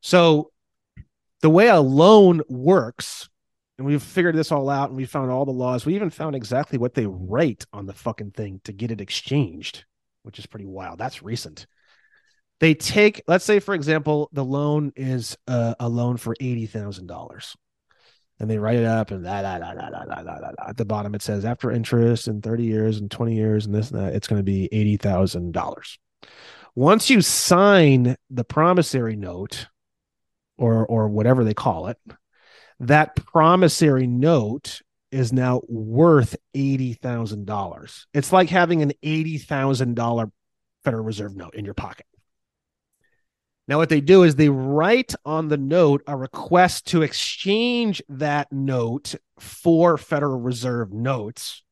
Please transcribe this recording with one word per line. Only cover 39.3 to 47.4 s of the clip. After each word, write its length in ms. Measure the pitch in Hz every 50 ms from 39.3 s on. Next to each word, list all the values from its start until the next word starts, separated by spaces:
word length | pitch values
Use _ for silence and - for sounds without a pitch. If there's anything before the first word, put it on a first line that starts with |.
| 160 147
thousand 580 | - - 151 139 165 165 139 117 131 120 120
dollar 360 | 113 117 117 120 117 113 104 _ _ _ _ _ _ _ _ _ _ _
Federal 200 | 139 123 113 110
Reserve 320 | 110 107 98 101 104 98
note 200 | 95 90 85 -
in 100 | 104 107
your 100 | 101 95
pocket. 300 | - - 98 90 _ - _ _ _ _ _ _ _ _ _ _ _ _ _ _ _ _ _ _ _ _ _ _ _ _ _ _ _ _ _ _ _ _
Now, 120 | - 139 147
what 100 | 165 156
they 140 | 160 151
do 220 | 143 143 185 196 180
is 120 | 170 147
they 140 | 131 156 147
write 640 | 139 131 131 135 139 147 160 185 226 254 254 _ - - _
on 240 | 143 151 160 160 156
the 80 | 151
note 480 | 147 135 135 151 180 175 151 139 143 -
a 120 | - 147 135
request 720 | 127 135 - - - - 170 175 180 180 - - - -
to 140 | - 170
exchange 1000 | 160 143 - - - - - -